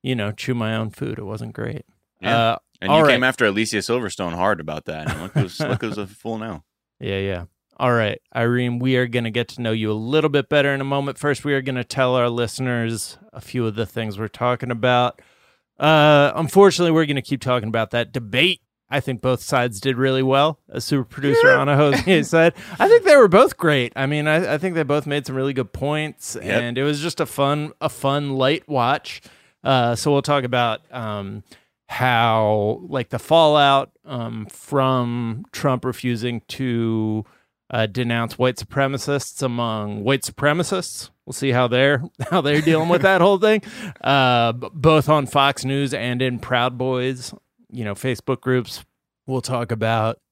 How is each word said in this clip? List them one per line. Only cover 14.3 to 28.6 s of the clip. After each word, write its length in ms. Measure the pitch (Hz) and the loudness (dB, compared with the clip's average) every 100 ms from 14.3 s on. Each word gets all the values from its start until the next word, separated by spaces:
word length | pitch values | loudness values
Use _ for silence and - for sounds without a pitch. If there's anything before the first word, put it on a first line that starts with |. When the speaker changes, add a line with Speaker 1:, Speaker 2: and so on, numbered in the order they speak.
| - 123 123 120 | -4 -2 -2 -4
Speaker 1:
about. 500 | 117 123 123 123 - _ _ _ _ _ _ | -2 2 2 0 -4 _ _ _ _ _ _
Uh, 520 | 147 156 147 147 143 - | 4 6 8 6 4 0
unfortunately, 560 | 165 190 202 - 175 | 0 6 6 6 2
we're 140 | 160 151 | 4 2
gonna 160 | 139 | -2
keep 180 | - 135 | -4 -4
talking 260 | 131 123 107 | 0 -2 0
about 220 | 113 110 | -2 -2
that 200 | 120 120 | -2 -2
debate. 500 | 135 113 123 175 185 _ _ _ | -6 -4 0 0 0 _ _ _
I 100 | 139 | -6
think 220 | 131 123 | -4 -4
both 200 | 127 123 | -2 -2
sides 360 | - 135 123 101 | 0 0 0 -2
did 140 | 135 123 | -4 0
really 260 | 135 131 | 0 0
well, 360 | 131 135 151 151 _ | 2 2 2 -2 _
as 140 | - - | -10 -2
super 180 | 143 | -2
producer 480 | 123 - 143 151 160 | -2 -4 0 4 6
Speaker 3:
<laughs> 40 | 165 | 6
Speaker 1:
Ana 200 | 139 143 | 4 4
Jose 480 | 147 135 151 180 | 4 2 2 2
said. 300 | - 165 165 - - - | 4 4 4 2 -18 0
I 80 | 381 | 6
think 160 | 466 | 6
they 120 | 381 294 | 8 8
were 100 | 214 | 8
both 300 | 185 269 - | 8 4 4
great. 360 | 170 143 120 - | 2 2 0 -2
I 100 | 135 | -2
mean, 200 | 151 151 | 0 2
I, 260 | 156 180 147 | 0 0 -2
I 20 | |
think 160 | 185 165 | -2 -2
they 60 | |
both 220 | 143 147 147 | 0 -2 0
made 220 | 143 131 | -4 -4
some 80 | 131 | -4
really 180 | 135 | -2
good 180 | 135 127 | -2 -6
points, 600 | - 139 151 151 - - - | -6 -4 -4 -6 -10 -14 -10
Speaker 2:
Yep. 40 | - | -2
Speaker 1:
and 320 | 107 120 123 | -2 -2 -2
it 40 | |
was 160 | 143 147 | -2 -2
just 180 | 165 - | -6 -4
a 60 | 156 | -6
fun, 460 | - 143 147 151 - | 0 0 0 -4 -6
a 80 | 151 | -8
fun 480 | - 139 143 143 135 | -4 -2 -2 -4 0
light 300 | 131 156 | 0 0